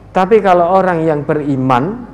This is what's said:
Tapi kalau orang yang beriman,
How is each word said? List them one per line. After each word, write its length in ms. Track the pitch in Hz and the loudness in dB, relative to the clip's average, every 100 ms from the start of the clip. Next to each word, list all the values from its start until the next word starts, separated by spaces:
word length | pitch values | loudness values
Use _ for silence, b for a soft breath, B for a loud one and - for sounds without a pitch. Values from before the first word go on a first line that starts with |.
| - | -8
Tapi 320 | 185 190 220 | -4 2 2
kalau 400 | 196 175 170 190 | 4 2 2 2
orang 240 | 190 170 160 | 0 0 -2
yang 160 | 147 | -2
beriman, 800 | 143 151 143 135 131 123 156 233 - | -2 -4 -2 -2 0 0 0 -6 -12